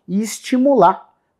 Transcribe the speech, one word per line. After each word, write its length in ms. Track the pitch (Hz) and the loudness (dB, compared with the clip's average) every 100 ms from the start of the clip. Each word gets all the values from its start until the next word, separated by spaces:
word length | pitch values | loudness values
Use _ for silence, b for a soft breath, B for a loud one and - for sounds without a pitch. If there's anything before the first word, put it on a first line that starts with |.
| - | -8
e 160 | 196 | -6
estimular 960 | 220 - - 254 277 262 185 185 - _ _ | -6 -10 -4 0 2 4 2 0 -10 _ _